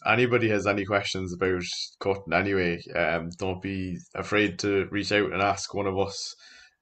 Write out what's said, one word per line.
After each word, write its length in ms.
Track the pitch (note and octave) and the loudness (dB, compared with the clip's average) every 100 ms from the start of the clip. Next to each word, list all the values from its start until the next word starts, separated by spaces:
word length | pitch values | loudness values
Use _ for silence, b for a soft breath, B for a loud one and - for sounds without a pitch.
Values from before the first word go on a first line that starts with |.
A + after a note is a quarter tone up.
| - | 2
anybody 420 | A2+ B2 A#2+ A2 | 4 4 4 4
has 160 | G#2 G2 | 2 2
any 180 | G2+ | 0
questions 480 | F#2+ G2+ - F#2+ F#2 | 2 0 0 -4 -4
about 300 | F2 F#2 F2+ F2+ - - - | 0 0 0 -2 -8 -10 -4
cutting 320 | G2 F#2+ E2 | -2 -2 0
anyway, 480 | E2+ G2+ G2 F2 E2+ - | 0 2 2 0 -2 -4
um, 360 | E2+ E2 E2+ E2+ F2 | 0 0 0 -4 -6
don't 240 | F#2+ F2+ | -4 -4
be 360 | G2 F#2+ F#2 E2+ - | -4 -4 -6 -8 -10
afraid 440 | G2 F#2 G#2 G2+ F2+ | -10 0 2 2 0
to 260 | G#2 G2 F2+ | 0 0 0
reach 220 | G2+ F2+ | -4 0
out 200 | G#2 G2 | 2 2
and 80 | F2 | 2
ask 320 | G2+ G2 - | 0 0 -4
one 140 | G2 G2 | -4 -2
of 100 | F#2+ | 0
us, 360 | F#2+ - - - B B B B | -2 -4 -12 -14 B B B B